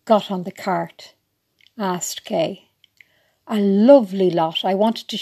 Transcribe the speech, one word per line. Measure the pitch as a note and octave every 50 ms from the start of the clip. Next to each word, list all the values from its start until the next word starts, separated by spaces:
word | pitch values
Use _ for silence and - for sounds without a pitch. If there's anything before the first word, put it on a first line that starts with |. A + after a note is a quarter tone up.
| _
got | - A3+ G3+ G3 -
on | G3 F3+ F3
the | F#3+
cart?" | - - - G3+ F#3 E3+ E3+ E3 - - - - _ _ _ _ _ _ _ _ _ _ _ _ _ -
asked | G#3 F#3+ F3+ F3 - - - - -
Kay. | - G#3+ F3 D#3+ D#3+ G3 - _ _ _ _ _ _ _ _ _ _ _ _ _ _ _ _ _ -
"A | A#3 G#3
lovely | G3+ G3+ G3 G3+ G#3+ B3+ C#4+ C#4 A3 F#3 F#3+ G3 F#3+ F3+
lot. | E3 E3+ D#3+ D#3+ E3 - -
I | G3 F#3+
wanted | F#3+ G#3 A3+ A3+ - - -
to | A3 G#3